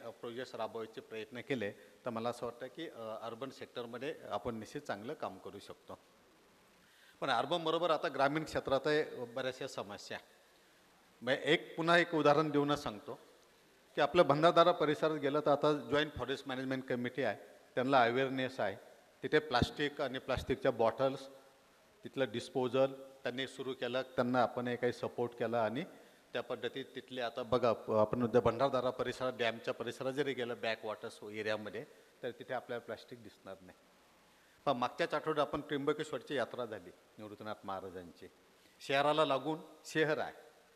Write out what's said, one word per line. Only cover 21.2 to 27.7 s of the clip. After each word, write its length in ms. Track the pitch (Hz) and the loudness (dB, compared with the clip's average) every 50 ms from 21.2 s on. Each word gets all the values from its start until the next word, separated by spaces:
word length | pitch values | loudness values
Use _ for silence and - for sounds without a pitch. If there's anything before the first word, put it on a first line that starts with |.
| - - - - - - - _ _ _ _ _ _ _ _ _ - | -8 -14 -18 -20 -20 -20 -20 _ _ _ _ _ _ _ _ _ -16
तिथलं 220 | 113 - 135 131 120 | -8 -2 -2 -2 0
डिस्पोजल 600 | 107 120 113 - - 139 127 123 113 131 135 135 135 | -2 -4 -6 -4 -2 -2 0 2 4 4 4 4 2
त्यांनी 540 | 135 - - - - - 123 120 127 135 120 | -4 -14 -18 -16 -10 -8 -6 -6 -4 -6 -6
सुरू 260 | - - 135 127 131 | -8 -8 -8 -8 -6
केलं, 280 | - 131 120 120 131 | -6 -4 -2 -2 -2
त्यांना 400 | 127 - - - 123 123 127 123 | -4 -2 0 0 2 4 4 4
आपण 260 | 117 107 - 127 120 123 | 4 4 2 -2 -2 -2
हे 80 | 120 | -2
काही 180 | 117 123 123 120 | 0 0 0 0
सपोर्ट 380 | - - 110 - - 120 120 | -2 -4 -6 -2 -2 -4 -4
केला 320 | - - 123 110 113 117 113 | -2 -2 -2 0 2 2 0
आणि 200 | 107 113 135 185 - - - - - - _ _ _ - | 0 0 -4 -6 -8 -12 -18 -20 -20 -20 _ _ _ -8
त्या 100 | 123 117 | -8 -6
पद्धतीत 420 | - 131 110 120 117 - 139 131 - - | -6 -6 -6 -6 -6 -6 -8 -10 -10 -12
तिथले 260 | 131 - - 127 127 | -14 -12 -10 -6 -6
आता 220 | 120 113 - 131 123 | -6 -4 -4 -6 -2
बघा, 300 | 113 127 120 117 117 | 0 2 4 4 4